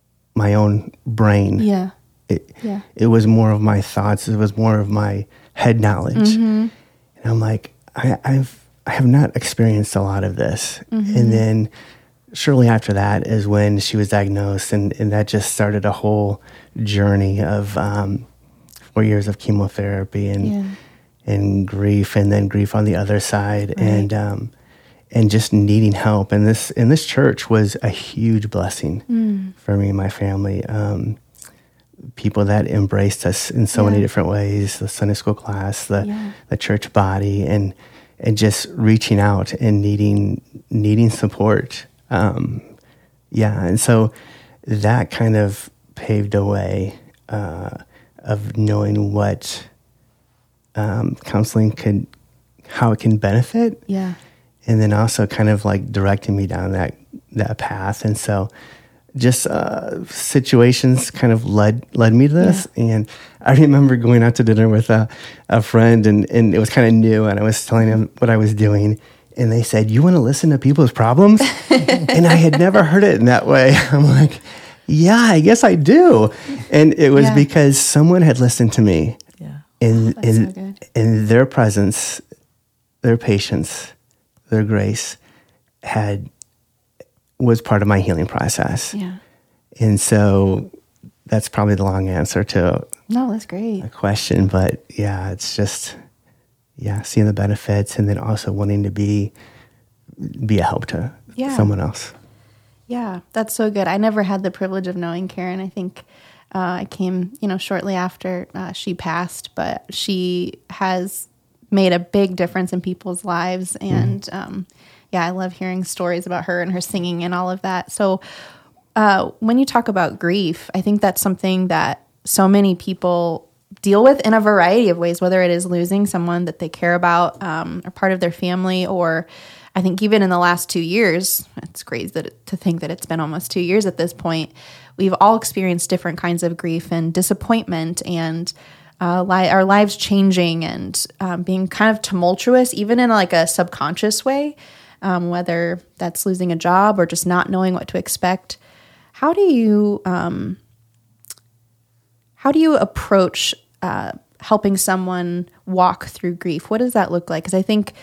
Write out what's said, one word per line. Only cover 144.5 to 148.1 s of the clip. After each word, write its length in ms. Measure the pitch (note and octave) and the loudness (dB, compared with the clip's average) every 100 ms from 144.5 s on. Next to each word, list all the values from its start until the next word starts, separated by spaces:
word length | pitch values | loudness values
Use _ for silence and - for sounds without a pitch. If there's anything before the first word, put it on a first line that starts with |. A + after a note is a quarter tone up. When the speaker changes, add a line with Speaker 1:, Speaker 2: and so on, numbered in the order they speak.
| C#4+ - - - - | -10 -20 -20 -20 -10
Speaker 2:
um, 260 | F#3+ F3+ F3 | -4 -4 -2
whether 520 | F3 F3 E3+ E3+ F3 _ - | -4 -4 -4 -4 -6 _ -10
that's 260 | F3 - | -8 -6
losing 260 | G3 F3+ F3+ | -4 -4 -4
a 60 | E3 | -2
job 420 | F3 F#3 G#3 G3+ | 0 2 2 2
or 60 | |
just 220 | E3 E3+ F3+ | -2 -2 -2
not 240 | F3+ - | -2 -2
knowing 240 | F#3+ F#3 | -2 -2
what 120 | F3+ - | -4 -6
to 100 | - | -8
expect. 580 | - | -6